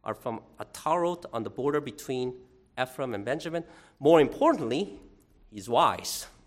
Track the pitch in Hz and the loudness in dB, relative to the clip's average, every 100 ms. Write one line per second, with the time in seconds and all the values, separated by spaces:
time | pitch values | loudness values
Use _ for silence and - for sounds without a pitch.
0 | - 107 - 120 - - - - 151 170 | -10 -8 -8 -8 -12 -16 -16 -8 -2 0
1 | 175 170 - 117 107 - 139 147 143 - | 0 -2 -6 -8 -6 -4 -2 -2 -4 -10
2 | - 127 127 127 - _ _ - 127 - | -6 -4 -4 -8 -18 _ _ -6 -6 -6
3 | 131 101 104 151 165 165 - - - _ | -6 -6 -6 -6 -6 -8 -8 -16 -20 _
4 | 143 165 135 - 302 247 120 131 196 - | 6 8 6 4 2 4 0 -2 -4 -8
5 | - - _ _ - 107 98 120 151 90 | -20 -20 _ _ -18 -14 -2 2 2 0
6 | - - - - | -6 -10 -12 -20